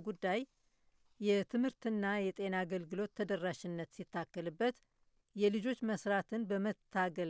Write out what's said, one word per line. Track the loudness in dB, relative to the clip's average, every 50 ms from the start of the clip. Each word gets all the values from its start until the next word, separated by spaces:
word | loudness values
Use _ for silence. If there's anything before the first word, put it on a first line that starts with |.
ጉዳይ | -8 -8 -6 -2 0 0 0 0 -2 _ _ _ _ _ _ _ _ _ _ _ _ _ _ -2
የትምህርትና | 2 4 4 4 2 2 2 2 2 2 0 _ -4 -2 0 0 0 0 0
የጤና | 0 0 -2 -2 -2 -2 -2 0 0
አገልግሎት | 0 0 -2 -4 -4 -4 -4 -4 -4 -4 -2
ተደራሽነት | -4 -2 0 0 0 0 -2 -2 -2 -4 -6 -4 -4 -6 -8
ሲታከልበት | -8 -12 -12 _ -6 -6 -6 -6 -6 -6 -6 -6 -2 0 0 0 0 -2 _ _ _ _ _ _ _ _ _ _ -2
የልጆች | 2 2 4 4 2 0 0 0 0
መስራትን | 0 -2 -2 -2 0 2 2 2 0 0 -4 -4 -2
በመታገል | 0 0 0 0 0 -2 _ _ _ 0 0 0 0 0 -2 -4